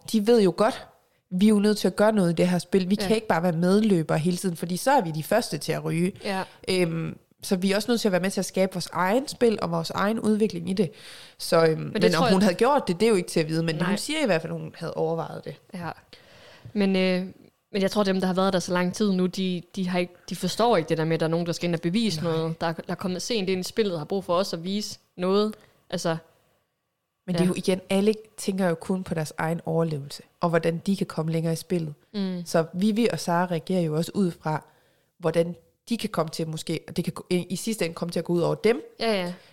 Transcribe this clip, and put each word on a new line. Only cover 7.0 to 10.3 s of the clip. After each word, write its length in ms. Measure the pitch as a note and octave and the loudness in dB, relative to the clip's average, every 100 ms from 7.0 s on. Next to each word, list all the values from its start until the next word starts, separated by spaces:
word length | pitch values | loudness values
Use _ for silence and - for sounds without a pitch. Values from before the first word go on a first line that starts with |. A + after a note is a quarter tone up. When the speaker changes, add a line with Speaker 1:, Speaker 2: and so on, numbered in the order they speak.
| D#3+ - _ _ | -6 -10 _ _
Speaker 1:
så 140 | - F#3+ | -2 0
vi 160 | F#3+ | 2
er 40 | G3 | 0
også 140 | G#3 | 0
nødt 100 | A#3 | 0
til 80 | A3 | 2
at 40 | |
være 80 | F3+ | 0
med 100 | F#3 | -2
til 100 | G3 | -2
at 40 | |
skabe 300 | F3+ - F#3+ | -4 0 0
vores 120 | F3+ - | -2 -6
egen 360 | D#3+ F#3 A3+ C#4+ | -2 0 0 -2
spil 300 | - A#3+ G#3+ | 0 2 2
og 80 | F3 | -2
vores 200 | E3+ E3 | -4 -4
egen 300 | - F#3+ A3+ | -2 -2 0
udvikling 500 | - | 0